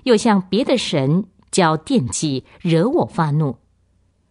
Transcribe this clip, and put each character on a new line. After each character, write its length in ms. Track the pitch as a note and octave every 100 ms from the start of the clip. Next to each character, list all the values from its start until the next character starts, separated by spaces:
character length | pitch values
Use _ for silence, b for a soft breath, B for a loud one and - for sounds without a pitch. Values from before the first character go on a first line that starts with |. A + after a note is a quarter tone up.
又 120 | - G#3+
向 240 | A#3+ G3+
别 240 | F#3 G3
的 140 | C4+ C4+
神 480 | - D#3+ C3+ E3 G#3+ _ _
交 260 | - E3+ D#3
奠 300 | - C4 B2
祭， 380 | - D#3+ C3+ - b
惹 280 | F3+ D#3+ G3
我 160 | D#4
发 280 | C3 - D#3
怒。 240 | C#3+ D3+ A#2+ _ _ _ _ _ _ _